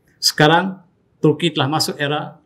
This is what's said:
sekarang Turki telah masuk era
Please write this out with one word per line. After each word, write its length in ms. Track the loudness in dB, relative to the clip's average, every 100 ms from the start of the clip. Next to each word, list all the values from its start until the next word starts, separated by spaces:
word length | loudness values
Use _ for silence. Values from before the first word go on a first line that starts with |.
| _ _
sekarang 640 | -6 2 4 4 0 -8 _ _ _ _
Turki 320 | 0 2 -2
telah 160 | -2 -2
masuk 260 | -2 -4 -4
era 400 | -4 -4 -8 -16